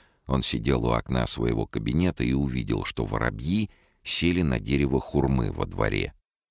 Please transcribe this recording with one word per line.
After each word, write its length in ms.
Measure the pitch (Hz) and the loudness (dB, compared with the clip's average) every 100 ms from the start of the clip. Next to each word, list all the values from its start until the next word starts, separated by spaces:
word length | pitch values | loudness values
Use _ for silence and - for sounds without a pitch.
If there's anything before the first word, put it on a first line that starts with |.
| _ _ - | _ _ -2
он 160 | 65 | -2
сидел 440 | - 58 57 64 58 | 0 -2 0 2 2
у 60 | |
окна 360 | 58 57 62 57 | 0 0 -2 0
своего 380 | - 58 55 53 | 0 0 0 -2
кабинета 580 | 55 53 71 90 - | -4 0 2 2 0
и 80 | 60 | 0
увидел, 540 | 67 69 62 50 52 - | 2 0 -2 -2 -2 -4
что 180 | - | -4
воробьи 640 | 53 53 57 53 69 104 104 _ _ _ | -2 -2 -2 -2 -2 0 -2 _ _ _
сели 400 | - - 85 87 | -4 0 2 2
на 180 | 80 58 | 2 0
дерево 420 | 50 67 69 65 | 0 2 2 0
хурмы 500 | - 71 65 65 53 | 0 0 2 2 0
во 140 | 50 50 | -2 -4
дворе. 480 | 50 52 50 50 - _ _ _ | -2 -2 0 -4 -8 _ _ _